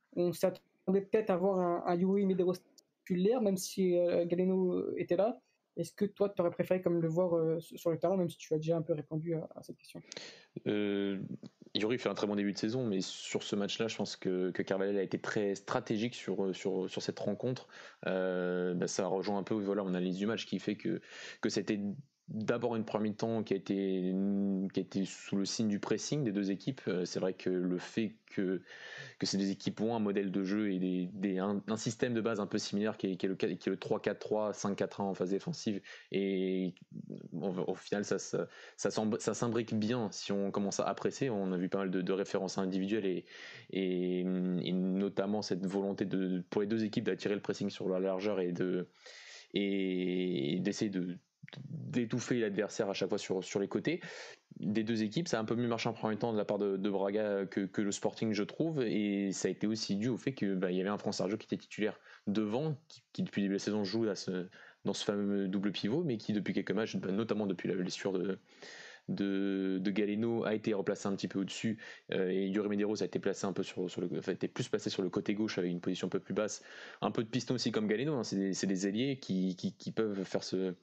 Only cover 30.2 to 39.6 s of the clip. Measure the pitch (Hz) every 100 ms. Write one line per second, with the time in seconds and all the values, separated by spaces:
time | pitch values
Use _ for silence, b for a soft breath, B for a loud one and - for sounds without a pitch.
30.2 | 101 98 95 104 107 92 92 92 90 98
31.2 | 98 92 98 101 - 110 120 110 127 113
32.2 | 107 113 98 107 - 101 107 104 98 92
33.2 | 98 92 107 92 - 95 - 104 - 101
34.2 | - 107 107 98 104 95 95 - 101 92
35.2 | 92 98 - 82 117 98 B B B 98
36.2 | 98 95 95 95 92 - - - - 52
37.2 | 50 82 95 90 85 92 - 104 101 98
38.2 | - 95 87 B B - 101 113 110 107
39.2 | - 107 120 113